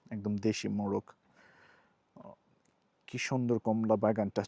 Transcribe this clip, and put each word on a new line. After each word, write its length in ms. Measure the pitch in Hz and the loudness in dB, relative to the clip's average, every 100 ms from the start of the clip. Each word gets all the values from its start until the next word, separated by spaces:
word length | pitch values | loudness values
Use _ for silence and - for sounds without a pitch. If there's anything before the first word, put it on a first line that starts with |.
| - | -12
একদম 260 | 110 104 104 | -8 -4 -2
দেশি 320 | 107 - 104 | 0 0 -2
মোরগ। 340 | 101 101 101 - - _ _ - _ - _ _ _ _ - - - _ _ _ _ _ _ - | -2 -2 -4 -6 -16 _ _ -20 _ -20 _ _ _ _ -20 -20 -20 _ _ _ _ _ _ -12
কি 120 | 127 | -8
সুন্দর 400 | - 131 120 113 | -2 0 2 2
কমলা 380 | 113 110 110 107 | 2 2 2 4
বাগানটা, 460 | 107 110 101 - | 4 2 0 -2